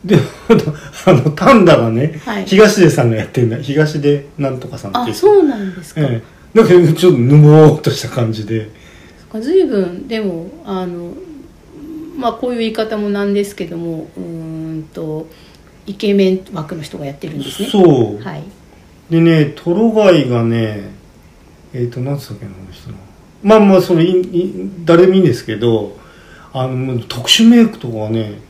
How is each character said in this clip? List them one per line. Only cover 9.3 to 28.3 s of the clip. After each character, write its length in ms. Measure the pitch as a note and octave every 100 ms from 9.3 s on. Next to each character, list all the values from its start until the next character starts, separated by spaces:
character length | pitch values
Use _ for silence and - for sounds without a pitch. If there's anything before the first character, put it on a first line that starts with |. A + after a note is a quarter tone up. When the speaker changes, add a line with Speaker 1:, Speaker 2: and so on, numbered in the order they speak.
Speaker 2:
そ 80 | A3
っ 20 |
か、 0 |
随 220 | A#3+ F#4+
分、 420 | D#4 G#3+ F3+ F3 -
で 100 | A3
も、 280 | G#3 E3 F3+ D#4 -
あ 200 | F#3+ F#3
の、 280 | F3 F3 - F4+ C#4+ - _ _ - - - - -
ま 100 | A#3+
あ、 60 |
こ 160 | A3+ B3
う 20 |
い 40 | A#3+
う 20 |
言 100 | A3+
い 20 |
方 240 | A3 A3 A3
も 140 | G#3
な 120 | G3+
ん 100 | G3+
で 80 | G3+ G3+
す 100 | -
け 100 | E3+
ど 120 | E3+
も、 300 | E3+ D#3+ - -
う 20 |
ー 40 | F3 E3 D#3+ D#3+ D#3+ D#3+
ん 40 | D#3
と、 320 | - D#3+ D#3 D#3+ - - _ _ _ -
イ 60 |
ケ 200 | G3 G#3+
メ 180 | G3+ F#3+
ン 100 | F#3 F#3
枠 240 | F#3+ D3+ E3
の 60 |
人 160 | D3 -
が 80 | C#3+
や 80 |
っ 20 | C#3
て 120 | D3+
る 60 | D#3
ん 40 |
で 80 | C3
す 140 | -
ね。 60 | A3
Speaker 1:
そ 480 | G#3 F3 C3 G#2+ G#2
う。 0 |
Speaker 2:
は 140 | - D3+
い。 80 | E3 - - _ _ _ _
Speaker 1:
で 120 | E3
ね、 320 | E3 D#3+ D3 -
ト 180 | E3+
ロ 200 | F3 A3+
ガ 180 | G#3+ G#3
イ 160 | E3 B2+
が 160 | A#2+
ね、 480 | A2+ A#2 A2 G#2 G2 G2+ _ _ _ _ _ _ _
え 100 | C3
ー 60 | A#2+
と、 120 | B2+
な 120 | C3
ん 60 | C#3
つ 60 | -
っ 20 |
た 60 |
っ 40 | G2+
け 60 | G2+
な、 60 |
あ 20 | F#2 F#2+
の 60 |
人 160 | - B2+
の。 60 | G#2 - _ _ _
ま 140 | G3+ G#3+
あ 40 |
ま 160 | G3+ F#3
あ、 40 |
そ 140 | - E3+
れ、 80 |
い-、 60 | E3+
い-、 580 | F#3 - F3 F#3 - - -
誰 200 | - E3+
で 40 | F#3+
も 60 |
い 40 | F#3+
い 20 |
ん 20 |
で 100 | E3+
す 120 | A#2 -
け 100 | G#2
ど、 420 | A#2 A2 G2+ - - - - - -
あ 160 | C3+ C3
の、 80 | B2+
も 180 | C3 B2
う 40 | -
特 220 | - -
殊 160 | - A3+
メ 140 | A#3+
イ 40 | A3+
ク 100 | -
と 100 | A#2+
か 100 | A2
は 120 | G#2+
ね 300 | A2+ G#2+